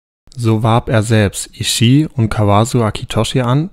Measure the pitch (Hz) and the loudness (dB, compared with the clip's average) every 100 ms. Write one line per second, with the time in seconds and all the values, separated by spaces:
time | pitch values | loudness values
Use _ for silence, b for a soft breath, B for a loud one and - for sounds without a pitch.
0 | _ _ _ - 113 110 113 113 - 117 | _ _ _ -6 -2 0 2 0 0 -2
1 | 107 113 101 - - - 101 - 113 135 | 2 2 0 -2 -12 -10 -6 0 2 4
2 | 156 - 110 107 104 101 117 123 110 - | 2 -2 -2 0 2 2 2 0 -2 -4
3 | - - 95 135 120 135 170 | -6 -4 -2 -2 0 -2 -2